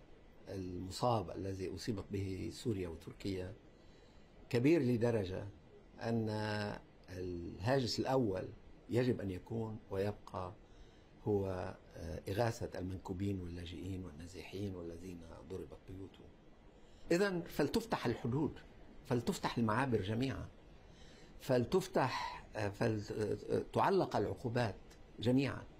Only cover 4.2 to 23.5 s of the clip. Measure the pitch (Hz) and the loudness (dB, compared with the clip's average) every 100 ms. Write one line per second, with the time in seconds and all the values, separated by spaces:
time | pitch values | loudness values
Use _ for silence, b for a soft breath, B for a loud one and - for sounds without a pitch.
4.2 | B - - 120 139 165 123 117 120 113 | B -18 0 4 6 6 6 6 4 4
5.2 | 92 95 101 - - - - - 117 117 | 2 -2 -6 -12 -20 -20 -18 -6 0 2
6.2 | 110 107 107 107 104 107 - - - 92 | 2 0 0 0 -2 -6 -12 -20 -12 -8
7.2 | 90 87 85 - 107 139 117 - 110 135 | -6 -4 -6 -2 2 4 2 0 2 4
8.2 | 110 92 - - - - - 117 127 - | 4 2 -4 -10 -18 -16 0 2 4 2
9.2 | 98 90 - 113 110 107 - 98 104 101 | 0 -4 -4 -4 -4 -6 -4 0 0 -2
10.2 | - 95 90 104 B B B B B - | -6 -6 -6 -10 B B B B B -6
11.2 | 110 101 95 92 95 - - - 80 85 | 2 2 2 -2 -4 -8 -14 -10 -6 -6
12.2 | - 98 117 - 87 - 90 95 - 90 | -2 2 2 2 -4 -4 -6 -6 -6 -2
13.2 | 101 98 87 87 82 82 92 92 87 73 | -2 -2 -4 -8 -8 -8 -6 -6 -6 -10
14.2 | 85 85 - 95 101 90 85 85 92 85 | -12 -12 -8 -4 -4 -4 -8 -8 -8 -10
15.2 | 82 82 78 92 73 78 - 95 95 - | -12 -14 -10 -8 -8 -12 -12 -12 -12 -14
16.2 | - - - - - B B B B 170 | -20 -20 -20 -20 -20 B B B B 2
17.2 | 202 175 170 - 143 226 - - 123 110 | 4 0 -2 2 2 2 0 0 0 0
18.2 | 120 135 127 - - - - - - 123 | 2 2 2 -2 -16 -18 -18 -10 0 0
19.2 | 120 180 151 127 110 113 135 110 95 110 | 2 0 0 2 4 4 4 2 2 0
20.2 | 131 82 - - - B B B B B | 0 -2 -8 -12 -20 B B B B B
21.2 | B B - 127 117 185 - 175 127 - | B B 2 4 6 2 4 2 2 0
22.2 | - - - 110 101 98 117 107 101 110 | -4 -8 -8 -2 -2 2 2 2 -2 -2
23.2 | 104 104 - | 0 0 2